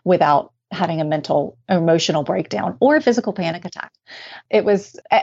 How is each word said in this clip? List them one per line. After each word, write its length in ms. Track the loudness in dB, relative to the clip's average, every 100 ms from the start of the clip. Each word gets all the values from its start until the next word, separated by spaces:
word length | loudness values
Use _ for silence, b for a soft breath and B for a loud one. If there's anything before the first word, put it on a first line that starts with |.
without 480 | 0 2 4 2 0 _ -12
having 280 | -6 -4 -2
a 40 |
mental, 520 | -2 -2 0 -2 -2 -8 -2
emotional 560 | 0 2 2 2 -2
breakdown 520 | -2 -4 -4 -6 -6 0
or 160 | 2 4
a 40 |
physical 320 | 2 0 -2
panic 320 | -4 -6 -6
attack. 280 | -12 -14 -16 _ _ B B B B
It 140 | 0
was, 340 | 2 0 -2 -12 -2
uh, 80 | 0